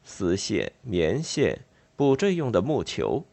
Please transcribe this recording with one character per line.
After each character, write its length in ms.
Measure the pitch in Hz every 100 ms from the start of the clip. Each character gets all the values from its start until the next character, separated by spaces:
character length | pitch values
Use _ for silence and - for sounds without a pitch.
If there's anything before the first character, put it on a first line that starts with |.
丝 320 | - - 90 98
线、 380 | - 95 50 -
棉 420 | 123 87 80 127
线、 380 | 165 151 101 - - _ _ -
补 180 | 143
缀 220 | 135 202 175
用 160 | 131
的 100 | 98
木 220 | 120 135
球。 400 | - - 53 135 -